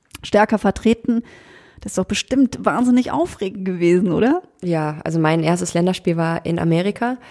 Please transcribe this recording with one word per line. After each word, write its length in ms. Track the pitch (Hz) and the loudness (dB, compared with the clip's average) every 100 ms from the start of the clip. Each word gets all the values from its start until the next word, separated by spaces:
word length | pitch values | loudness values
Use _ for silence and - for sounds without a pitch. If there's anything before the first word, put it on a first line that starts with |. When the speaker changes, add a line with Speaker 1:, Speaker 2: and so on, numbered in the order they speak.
| _ - | _ -18
Speaker 1:
stärker 340 | - 208 214 214 | 0 2 4 2
vertreten. 640 | 196 - 220 233 - 233 - - - - - - | 0 0 0 0 0 -2 -4 -18 -20 -20 -20 -16
Das 120 | 208 | -8
ist 40 | - | -6
doch 80 | 185 | -4
bestimmt 540 | 208 - 262 254 - | -4 -2 2 2 2
wahnsinnig 500 | 208 175 247 247 247 | -2 0 2 2 2
aufregend 540 | 285 349 - 196 202 185 | -2 -4 -4 -8 -6 -6
gewesen, 460 | 180 170 180 180 | 0 2 4 2
oder? 320 | 170 254 349 - _ | 2 2 0 -4 _
Speaker 2:
Ja, 360 | 175 160 151 151 | -4 -2 -2 -6
also 140 | - 165 | -4 0
mein 220 | 156 165 | 2 2
erstes 300 | 160 175 180 | 0 -2 -2
Länderspiel 420 | 170 180 185 185 165 | 0 0 0 -2 -2
war 300 | 165 165 170 | -2 -2 -4
in 140 | 170 | -2
Amerika. 580 | 165 165 196 202 240 254 - | 0 0 0 -2 -4 -6 -12